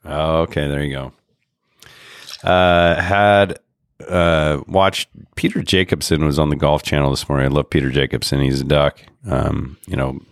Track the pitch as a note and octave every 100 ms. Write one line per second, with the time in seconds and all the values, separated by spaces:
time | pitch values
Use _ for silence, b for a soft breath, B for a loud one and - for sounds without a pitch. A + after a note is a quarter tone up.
0 | E2 D2 D#2+ D#2+ E2 - D2 C#2+ C#2+ C2+
1 | C2 - _ _ _ _ _ B B B
2 | B B B B - F2+ F2+ F2 F2 D#2+
3 | F2 G2+ G#2 G2+ G2 - _ _ _ _
4 | - F2+ E2+ D#2+ D2+ D2 - F#2 F#2+ -
5 | - - - - - - - F#2 F#2 D#2
6 | - D#2+ D#2 C#2+ D2+ D2 D2 D2 - D2
7 | C#2 C2+ - C#2+ C2+ C#2+ C#2+ D#2 C2+ C2+
8 | C2+ A#1+ - C#2 C2+ C2+ C2+ D2 C#2+ -
9 | - _ G2+ C2 C#2+ C#2+ C2+ - - F#2
10 | C3 C3 -